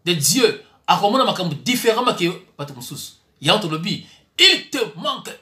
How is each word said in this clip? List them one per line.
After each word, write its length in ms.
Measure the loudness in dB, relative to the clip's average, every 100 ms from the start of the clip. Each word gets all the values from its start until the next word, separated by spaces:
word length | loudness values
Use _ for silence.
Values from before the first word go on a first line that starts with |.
de 100 | -2
Dieu, 500 | 0 2 4 2 0 -10 _
akomona 400 | 0 2 4 2
makambo 300 | 2 0 -4
différemment 600 | -4 -2 0 2 2 0
que 140 | 0 -2 -2 -12 -14
bato 160 | -14
mosusu. 380 | -12 -14 -14 -14 -18 _ _
Ya 140 | 0
otolobi, 500 | 2 0 -4 -6 -8 -10 -20 _ 2
il 320 | 4 4 -2
te 300 | -4 -4 -6
manque 320 | -6 -6 -10 -14